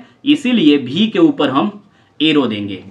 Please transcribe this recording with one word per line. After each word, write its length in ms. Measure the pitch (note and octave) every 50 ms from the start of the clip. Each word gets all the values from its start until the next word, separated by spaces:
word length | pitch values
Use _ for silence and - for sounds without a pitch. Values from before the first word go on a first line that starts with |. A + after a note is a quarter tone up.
| - _ _ _ -
इसीलिए 500 | C#3 D3 - - B3 B3+ G3+ D#3+ D3 D3 C#3
भी 280 | B2 A#2+ C#3 F#3 A3 G#3+
के 100 | - E3+
ऊपर 300 | E3 D3+ C#3 - C#3+ C3
हम 200 | B2+ D3+ G3 G#3 - - - _ _ _ _ _ _ -
एरो 260 | D3 D#3 D3+ D3 B2+
देंगे। 360 | A#2 G#2+ G#2 G2+ G2+ F#2+ F2+ - -